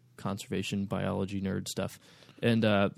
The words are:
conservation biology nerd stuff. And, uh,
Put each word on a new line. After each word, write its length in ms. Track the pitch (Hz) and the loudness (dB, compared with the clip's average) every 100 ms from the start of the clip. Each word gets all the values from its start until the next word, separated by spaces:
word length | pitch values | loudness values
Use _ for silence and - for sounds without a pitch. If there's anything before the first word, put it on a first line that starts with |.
| _ - | _ -10
conservation 680 | - 101 - 95 95 101 98 | -6 -6 -4 -6 -2 -4 -2
biology 540 | 95 98 95 98 101 | -2 -2 -2 -2 -4
nerd 280 | 95 95 92 | -2 -4 -4
stuff. 320 | - 92 - - - - - | -6 -6 -8 -20 -20 -20 -2
And, 240 | 117 113 110 | 2 4 4
uh, 240 | 101 101 | 6 4